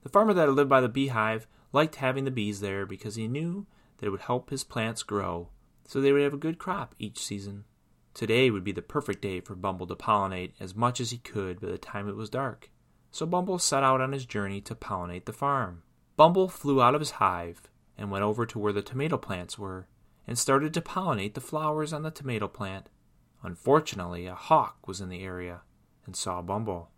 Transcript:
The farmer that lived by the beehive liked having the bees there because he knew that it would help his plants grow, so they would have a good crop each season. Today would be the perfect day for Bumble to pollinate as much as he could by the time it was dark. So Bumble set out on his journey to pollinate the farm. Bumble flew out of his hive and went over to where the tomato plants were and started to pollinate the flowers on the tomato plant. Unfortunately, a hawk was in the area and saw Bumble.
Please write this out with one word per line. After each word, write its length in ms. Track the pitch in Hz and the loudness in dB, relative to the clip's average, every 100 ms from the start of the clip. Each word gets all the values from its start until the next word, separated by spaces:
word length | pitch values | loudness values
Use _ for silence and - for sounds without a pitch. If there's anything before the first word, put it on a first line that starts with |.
The 80 | - | 4
farmer 240 | 202 220 | 6 6
that 160 | 190 151 | 6 6
lived 180 | 135 143 | 6 6
by 140 | 135 | 6
the 60 | 127 | 6
beehive 560 | 127 135 120 110 110 - _ _ | 2 0 2 0 0 -6 _ _
liked 220 | 139 156 | 2 2
having 300 | - 135 135 | 2 -2 0
the 60 | 135 | -2
bees 300 | 127 104 101 | -2 -2 -2
there 240 | 101 98 | -4 -4
because 300 | 98 95 110 | -4 -8 -10
he 120 | 117 110 | -6 -4
knew 400 | 135 165 190 202 _ _ _ | -4 -4 -6 -10 _ _ _
that 100 | 104 | -6
it 40 | |
would 100 | 98 | -4
help 300 | - 123 - | -2 -4 -2
his 120 | 135 | -8
plants 400 | - - 110 110 | -6 -4 -4 -4
grow, 460 | - 104 95 85 87 - _ _ _ | -4 -2 -2 -4 -8 -18 _ _ _
so 160 | 135 | 2
they 100 | 139 | 4
would 80 | 143 | 6
have 140 | 143 | 4
a 20 | 143 | 0
good 220 | 156 165 | -4 -6
crop 360 | - 190 123 _ | -6 -6 -6 _
each 260 | 107 - | -10 -8
season. 400 | - 104 98 101 107 _ _ _ _ | -8 -8 -8 -14 -16 _ _ _ _
Today 380 | - 107 113 131 | -8 0 4 4
would 140 | 101 | 4
be 80 | 92 | -2
the 100 | 92 | -6
perfect 400 | - 151 139 98 | -4 -4 -2 -4
day 180 | 101 92 | -4 -6
for 140 | - | -8
Bumble 320 | 92 98 92 90 | -6 -4 -4 -8
to 100 | 95 | -6
pollinate 560 | - 107 98 92 90 - | 2 2 2 -4 -8 -10
as 140 | 95 | -12
much 260 | 98 120 123 | -2 -2 0
as 100 | 117 | -6
he 60 | 120 | -8
could 420 | - 107 95 90 | -8 -6 -6 -6
by 100 | 95 | -6
the 100 | 92 | -8
time 280 | - 104 101 | -8 -8 -6
it 100 | 101 | -8
was 120 | 107 | -6
dark. 420 | 123 135 - - _ _ _ _ | -4 -6 -8 -20 _ _ _ _
So 140 | - | -6
Bumble 340 | 160 180 180 180 | 0 0 0 0
set 240 | - 143 | 2 4
out 200 | 135 131 | 4 4
on 100 | 131 | 2
his 140 | 139 123 | -2 -4
journey 340 | - 98 101 | -4 -4 -6
to 140 | 101 | -8
pollinate 500 | 113 - 95 87 90 | -12 -6 -6 -6 -8
the 80 | - | -10
farm. 520 | 110 143 139 101 87 _ _ _ - | -4 0 0 -2 -8 _ _ _ 6
Bumble 320 | 156 180 185 | 8 8 2
flew 320 | - 143 135 | 0 2 6
out 140 | 120 | 6
of 80 | 147 | 6
his 80 | 151 | -2
hive 580 | - 98 90 85 85 - _ _ - | 2 2 2 -6 -12 -20 _ _ -10
and 120 | 104 | -6
went 140 | 98 | 0
over 220 | 104 110 113 | 0 0 -2
to 120 | 113 | 0
where 140 | 104 | 0
the 80 | 101 | 0
tomato 380 | 98 127 151 156 | -4 -4 -2 -2
plants 400 | - 92 90 - | -4 -8 -8 -10
were 280 | 98 92 90 _ _ _ - | -8 -10 -12 _ _ _ -8
and 120 | 123 | -4
started 340 | - 139 151 | 2 2 2
to 80 | 160 | -4
pollinate 540 | - - 185 117 101 | -4 -4 -2 -2 -2
the 80 | 120 | -6
flowers 500 | - 151 156 151 151 | -8 -4 -2 -2 -4
on 120 | 156 | -4
the 60 | 160 | -6
tomato 380 | 160 135 113 101 | -8 -6 -4 -4
plant. 400 | - 98 95 - _ _ _ _ _ | -6 -8 -8 -14 _ _ _ _ _
Unfortunately, 840 | 92 85 120 147 156 104 90 87 | -14 -6 4 4 4 -8 -8 -8
a 100 | 90 | -10
hawk 540 | 90 - 214 110 - - | -12 4 4 4 -6 -12
was 140 | 95 | -10
in 80 | 92 | -8
the 120 | 90 | -8
area 380 | 95 90 90 87 _ _ _ _ - | -8 -8 -8 -10 _ _ _ _ -14
and 100 | 90 | -8
saw 240 | - 87 | -4 -4
Bumble. 500 | 87 101 110 87 82 | -2 -2 -2 -6 -8